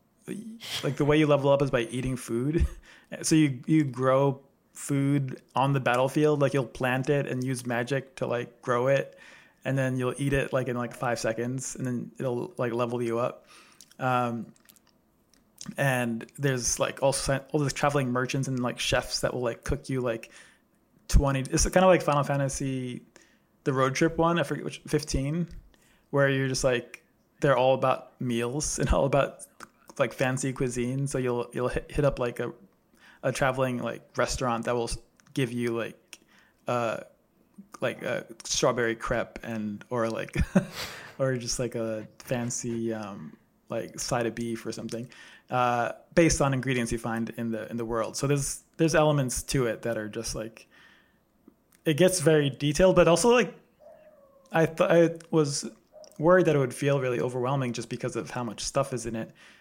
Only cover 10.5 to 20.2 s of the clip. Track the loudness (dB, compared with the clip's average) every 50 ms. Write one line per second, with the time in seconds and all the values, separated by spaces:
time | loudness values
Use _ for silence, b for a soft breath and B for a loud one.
10.5 | -2 -2 -2 -2 -4 -4 -4 -6 -6 -6 -4 -2 -2 -2 -2 -2 -2 -2 -4 -4
11.5 | -4 -6 -8 -8 -8 -6 -6 -4 -4 -4 -6 -8 -8 -6 -4 -4 -4 -4 -4 -6
12.5 | -4 -4 -2 -2 0 0 -2 -2 -2 -2 -2 -2 -2 -2 -2 -2 -4 -8 B B
13.5 | B B B B B B B B B -4 -2 0 2 2 0 0 -2 -6 -8 -10
14.5 | -16 _ _ -20 _ _ _ _ _ _ _ _ _ _ _ _ _ _ _ _
15.5 | _ _ -14 -12 -4 -2 0 2 2 2 0 -2 -4 -6 -8 -12 _ -4 -2 -2
16.5 | -2 0 -2 -4 -2 -2 -2 -2 -2 0 0 0 0 0 0 -2 -2 -2 -2 -2
17.5 | -2 0 0 0 0 0 0 2 2 2 0 0 0 -2 -2 -2 -2 -2 -2 -2
18.5 | -2 -2 -2 -4 -4 -4 -2 0 0 0 0 -2 -4 -2 -2 -2 -2 -2 -4 -4
19.5 | -4 -4 -4 -4 -4 -4 -4 -4 -4 -2 -2 -2 -4 -4